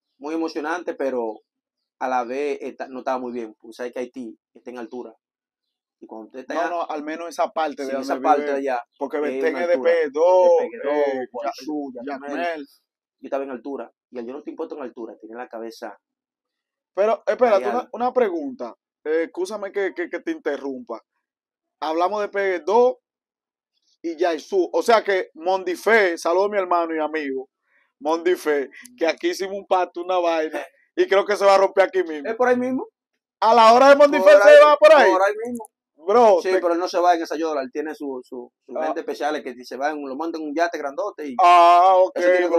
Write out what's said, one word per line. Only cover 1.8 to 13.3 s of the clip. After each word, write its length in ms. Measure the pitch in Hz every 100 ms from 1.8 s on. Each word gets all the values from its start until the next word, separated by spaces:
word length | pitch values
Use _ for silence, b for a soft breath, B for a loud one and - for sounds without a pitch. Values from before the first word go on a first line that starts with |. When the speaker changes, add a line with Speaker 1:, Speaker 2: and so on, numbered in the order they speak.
| _ -
Speaker 1:
a 100 | 131
la 160 | 127
vez 340 | 117 135 147 135
esta-, 280 | 135 - 127
no 120 | 127
estaba 180 | 127 131
muy 140 | 123
bien, 220 | 120 110 107
porque 140 | 120
sabe 180 | 113 123
que 60 | 127
Haití 380 | 123 131 113 107 _
está 160 | 117 127
en 80 | 123
altura. 360 | 110 123 113 113 _ _ _ _ _ _ _ _
Y 40 | -
cuando 200 | 110 107
usted 120 | 131
está 140 | 131
Speaker 2:
No, 60 | 156
Speaker 1:
allá, 100 | 170
Speaker 2:
no, 120 | 175 165
al 140 | 151
menos 260 | 151 160 170
esa 200 | 156 165
parte 320 | - 160 135
de 60 | 135
Speaker 1:
sí, 40 |
Speaker 2:
donde 120 | 135 135
Speaker 1:
esa 140 | 131
parte 200 | 147 147
Speaker 2:
vive, 100 | 147
Speaker 1:
de 60 | 139
allá 240 | 139 123 - -
Speaker 2:
porque 180 | 135 147
Speaker 1:
es 40 |
Speaker 2:
Betén 320 | 147 131 160
Speaker 1:
una 80 | 135
Speaker 2:
es 40 | 175
de 60 |
Speaker 1:
altura. 160 | 170 160
Speaker 2:
P 180 | 170 151
dos, 360 | 143 175 185 180 165
Speaker 1:
De 80 | 160
P 80 | 117 143
dos, 80 | 147 143
Speaker 2:
eh, 180 | 135 123
Speaker 1:
Guazú, 600 | 120 135 - 131 151 139
Speaker 2:
Ya-, 180 | 123 131
Speaker 1:
Yacmel. 180 | 139 143
Speaker 2:
Yacmel. 360 | 151 175 160 139
Speaker 1:
Yo 600 | _ _ _ _ _
estaba 180 | 131